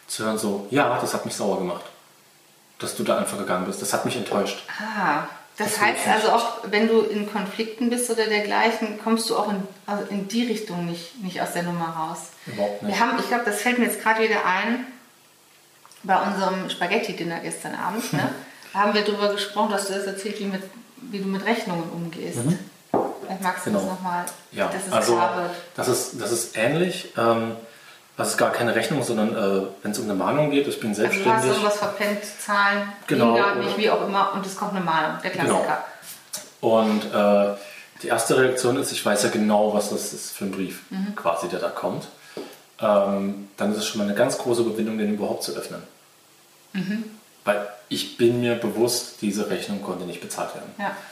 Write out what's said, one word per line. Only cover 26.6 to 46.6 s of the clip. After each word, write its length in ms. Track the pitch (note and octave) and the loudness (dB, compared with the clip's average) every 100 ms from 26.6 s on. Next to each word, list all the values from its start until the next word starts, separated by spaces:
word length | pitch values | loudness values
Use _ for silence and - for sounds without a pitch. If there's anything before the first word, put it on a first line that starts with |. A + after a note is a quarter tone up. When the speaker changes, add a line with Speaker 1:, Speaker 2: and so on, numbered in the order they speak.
| A#2+ D#3+ F3+ - - A#2 | 2 4 2 0 -6 2
Speaker 1:
Ähm, 360 | A#2 A2+ A2+ - - - - - - - | 4 4 0 -6 -12 -20 -20 -20 -12 -4
das 120 | G#2+ | -2
ist 60 | - | 2
gar 120 | A2+ | 2
keine 240 | A#2 A#2 | 4 2
Rechnung, 280 | A2 - D3 | 2 2 0
sondern, 320 | - A2 G#2+ A2+ | 2 2 2 2
äh, 300 | G2 F#2+ F#2+ - | 2 2 0 -4
wenn's 160 | G#2 A2+ | -6 -4
um 60 | G#2+ | -2
eine 80 | |
Mahnung 360 | F#2+ F#2 C#3+ D3 | 0 2 4 4
geht, 160 | C#3 B2 | 4 2
ich 120 | - | -2
bin 100 | A2 | -2
Speaker 2:
Also 120 | G2+ | 0
du 60 | A#2 | 2
hast 60 | |
Speaker 1:
selbstständig. 360 | G3 G3 - - | 2 4 4 4
Speaker 2:
irgendwas 260 | G3+ G#3 G#3 | 2 2 2
verpennt, 440 | G3 - G#3 G#3 - - | -2 0 -2 -2 -6 -8
Zahlen, 480 | - G3+ G3+ G#3 G3+ - - | 0 2 4 2 -4 -8 0
Speaker 1:
Genau, 200 | - A#2 | 4 6
Speaker 2:
liegen 100 | - | 6
gerade 220 | G3+ A#2+ | 4 2
Speaker 1:
oder 80 | - | 0
Speaker 2:
nicht, 100 | G3+ | 2
wie 120 | A3 | 2
auch 160 | - G3+ | 2 2
immer, 260 | G3 G3 | 2 2
und 140 | G3 F#3 | 0 -4
es 100 | - | -4
kommt 140 | F#3+ | -4
eine 60 | F#3+ | -2
Mahnung, 340 | E3+ D#3+ D#3 - | 0 2 0 -2
der 80 | F#3 | -4
Speaker 1:
Genau. 120 | F#3+ F3 - | 0 2 2
Speaker 2:
Klassiker. 220 | - - - - - - - - - - | 2 -2 -6 -14 -16 -18 -14 -14 -14 -2
Speaker 1:
Und, 440 | A#2+ A2+ G#2+ G#2+ G2+ | 4 6 6 2 0
äh, 440 | G2+ G#2 G2+ G2+ - - - - - | 4 6 6 4 0 -10 -18 -20 -10
die 60 | A#2 | -2
erste 300 | A#2 - C3 | 0 4 4
Reaktion 380 | B2+ - B2 C#3 | 4 4 2 2
ist, 140 | - | 0
ich 120 | - | -2
weiß 180 | A2 G#2 | 2 2
ja 40 | A2 | 2
genau, 440 | G#2+ G#2+ G#2 G#2+ | 4 4 6 4
was 160 | G#2 - | 2 0
das 220 | G#2 - | -4 -4
ist 200 | - - | -8 -10
für 120 | - | -6
ein 60 | G3 | -6
Brief, 300 | G2 F#2 - - | -4 -6 -8 -8
Speaker 2:
Mhm. 240 | F#3+ G3+ G3+ | -6 -4 -2
Speaker 1:
quasi, 320 | - - F3 | -2 -2 -4
der 100 | - | -4
da 80 | - | -4
kommt. 400 | - F#2 - - - - - - - - - | -4 -4 -4 -8 -16 -18 -16 -16 -18 -20 -2
Ähm, 680 | G#2+ G2+ G2+ G2 G2+ G2+ - - | 4 6 4 2 -2 -4 -10 -2
dann 160 | G#2 | 0
ist 60 | G#2+ | 0
es 80 | - | -2
schon 120 | G#2+ | 0
mal 60 | |
eine 100 | G2+ | 0
ganz 220 | G#2 B2+ - | 2 2 2
große 240 | B2 A#2 | 0 2
Überwindung, 360 | A2+ A2 A2 A2 | 2 0 -2 0
den 160 | G#2 | 0
überhaupt 280 | G#2 G2 - | 0 -2 -4
zu 100 | - | -6
öffnen. 300 | F2 - - - - - _ _ - _ - | -6 -8 -12 -14 -20 -20 _ _ -20 _ -20